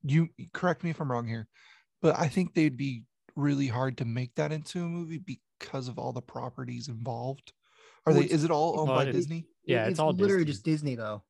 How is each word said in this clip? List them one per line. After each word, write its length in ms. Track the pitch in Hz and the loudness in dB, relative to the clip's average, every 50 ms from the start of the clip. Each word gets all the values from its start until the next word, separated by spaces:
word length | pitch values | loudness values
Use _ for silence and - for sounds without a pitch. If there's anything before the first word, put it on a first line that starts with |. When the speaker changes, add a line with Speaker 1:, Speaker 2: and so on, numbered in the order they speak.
| - | 0
Speaker 1:
you 240 | 143 135 160 165 165 - - - - _ | 4 4 4 4 4 -2 -14 -18 -12 _
correct 300 | - - 180 165 - - | -2 0 0 0 0 -2
me 60 | 170 | -6
if 100 | 160 - | -6 -4
I'm 100 | 160 135 | -4 -2
wrong 160 | 127 120 120 113 | -2 -2 -2 -4
here, 200 | 113 113 107 _ _ _ - - - _ _ _ _ _ | -6 -6 -8 _ _ _ -20 -20 -20 _ _ _ _ _
but 180 | - 160 147 - | 2 2 4 4
I 80 | 170 147 | 0 0
think 260 | - 190 180 170 _ | 2 0 0 0 _
they'd 220 | 170 156 151 131 | 2 2 2 2
be 300 | 120 139 139 127 117 110 _ _ _ _ - _ - | 0 -4 -4 -4 -6 -10 _ _ _ _ -14 _ -2
really 300 | 143 143 143 139 139 135 | 0 0 2 2 0 0
hard 300 | 107 123 131 135 127 - | 0 0 -2 -2 -2 -4
to 60 | 135 | -4
make 300 | 117 113 123 127 123 _ | -4 -2 -4 -4 -4 _
that 160 | - 151 151 | -2 -2 -2
into 300 | 156 156 151 - - 180 175 | -2 -6 -6 -8 -6 -6 -6
a 40 | 170 | -4
movie 320 | 170 175 170 160 165 156 | -6 -6 -6 -8 -8 -10
because 680 | 190 - 139 - _ _ _ _ - - - 135 127 127 | -8 -10 -12 -12 _ _ _ _ -16 -8 -8 -8 -6 -6
of 100 | 117 - | -8 -6
all 140 | 123 127 | -6 -6
the 100 | 123 127 | -6 -8
properties 680 | 127 - - 123 123 127 120 - 131 123 123 120 117 - | -10 -10 -10 -8 -8 -8 -8 -10 -10 -10 -8 -10 -8 -10
involved. 640 | 117 113 117 131 120 117 120 131 139 - _ - _ _ _ _ _ _ - - - _ _ | -8 -8 -6 -6 -6 -6 -6 -6 -8 -8 _ -20 _ _ _ _ _ _ -20 -20 -20 _ _
Are 60 | 160 | 6
Speaker 2:
Well, 80 | 156 143 | 6 6
Speaker 1:
they, 60 | 143 | 6
Speaker 2:
it's 80 | - - | 6 4
Speaker 1:
is 80 | 156 143 | 2 4
it 80 | 165 | 4
all 280 | 165 147 151 170 151 - | 4 4 2 2 2 2
owned 80 | 156 143 | 2 2
Speaker 3:
Well, 80 | 131 127 | 4 2
Speaker 1:
by 80 | 135 | 2
Speaker 3:
it, 80 | 139 - | 2 2
Speaker 1:
Disney? 340 | - - 143 160 165 165 _ _ _ _ | 0 0 -2 -4 -8 -10 _ _ _ _
Speaker 3:
yeah, 200 | - 135 120 110 | 0 0 2 2
Speaker 2:
it's 80 | 113 | 0
Speaker 3:
it's 80 | 180 160 | 0 2
all 100 | 156 156 | 2 2
Speaker 2:
literally 320 | 151 180 202 196 196 185 165 | 2 4 4 4 4 4 2
Speaker 3:
Disney. 80 | 147 143 | 2 0
Speaker 2:
just 120 | 98 - | -2 0
Disney, 300 | 160 156 151 151 147 127 | 0 0 0 0 -4 -4
though. 280 | 117 113 107 107 101 - | -4 -6 -6 -8 -8 -10